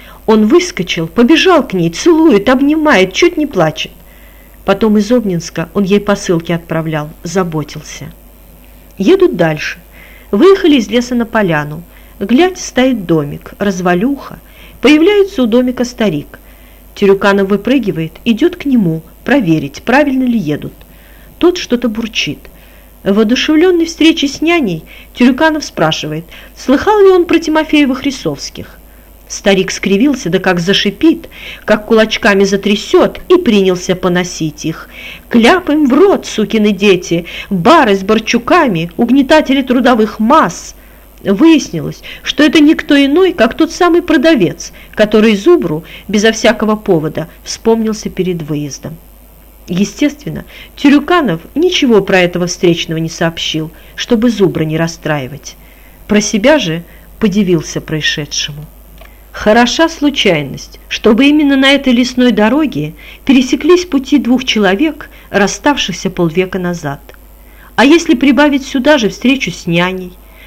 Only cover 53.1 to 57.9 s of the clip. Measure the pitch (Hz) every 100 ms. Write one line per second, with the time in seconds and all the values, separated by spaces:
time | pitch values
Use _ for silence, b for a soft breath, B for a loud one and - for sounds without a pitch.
53.1 | - 170 165 - 156 156 B B - -
54.1 | 233 240 202 185 151 156 156 165 - 156
55.1 | 147 127 143 - - b b b b -
56.1 | 208 208 202 240 302 180 165 170 B B
57.1 | - 220 196 185 170 - 156 -